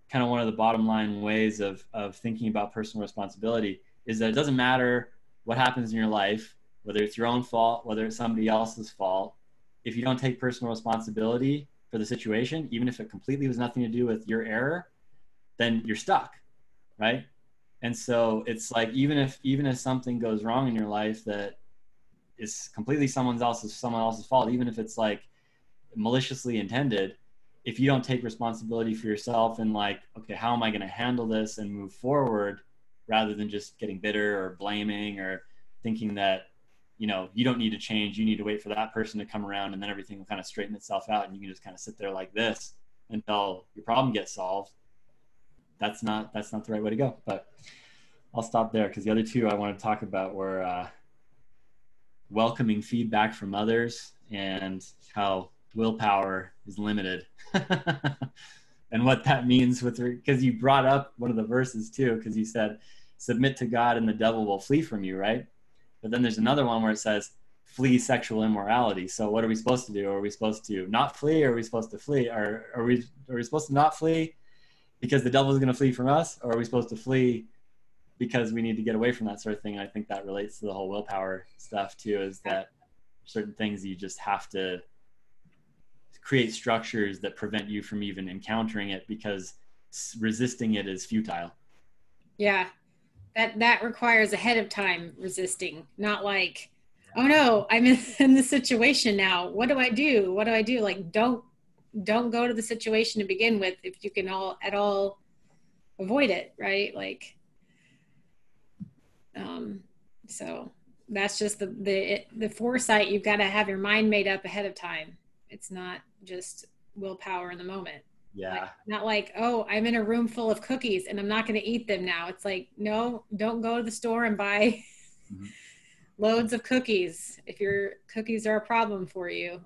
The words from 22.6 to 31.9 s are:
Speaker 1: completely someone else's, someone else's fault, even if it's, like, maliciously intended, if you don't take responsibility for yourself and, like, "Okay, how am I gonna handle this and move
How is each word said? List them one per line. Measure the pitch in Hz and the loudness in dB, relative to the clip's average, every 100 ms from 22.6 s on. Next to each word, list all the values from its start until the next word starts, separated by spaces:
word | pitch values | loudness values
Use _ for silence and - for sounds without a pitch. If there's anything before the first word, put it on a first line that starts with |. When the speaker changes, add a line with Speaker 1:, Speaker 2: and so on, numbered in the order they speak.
| - | -12
Speaker 1:
completely | - 113 147 139 | -8 -2 0 2
someone | 131 127 120 | 2 0 0
else's, | 120 113 107 - | 0 -2 -6 -8
someone | 120 113 | -4 0
else's | 113 110 - | 0 -2 0
fault, | 131 113 | 2 4
even | 123 123 | 0 -2
if | 113 | -4
it's, | 107 - | -6 0
like, | 110 101 - _ _ _ _ - - - | 0 0 -8 _ _ _ _ -20 -12 -4
maliciously | 110 127 131 135 123 113 | 2 2 0 -4 -4 -2
intended, | 98 120 143 101 95 - - - - - - | 0 0 2 2 0 -4 -20 -20 -20 -12 -8
if | 113 | 2
you | 135 | 4
don't | 135 | 4
take | 123 123 | 2 -2
responsibility | 120 110 117 110 113 113 113 110 | -4 -4 -4 -4 -4 -2 -2 -2
for | 113 | -2
yourself | 104 - 117 113 113 | -4 0 2 2 0
and, | 110 | -2
like, | 107 101 95 - 110 | 0 -2 -4 -10 -18
"Okay, | 107 | -12
how | 95 117 | -6 -2
am | 120 | 0
I | 113 | 0
gonna | 107 95 | -2 -6
handle | 104 120 123 113 | -4 -2 -2 0
this | 110 107 - | -2 -2 -6
and | 104 | -10
move | 101 98 | -8 -10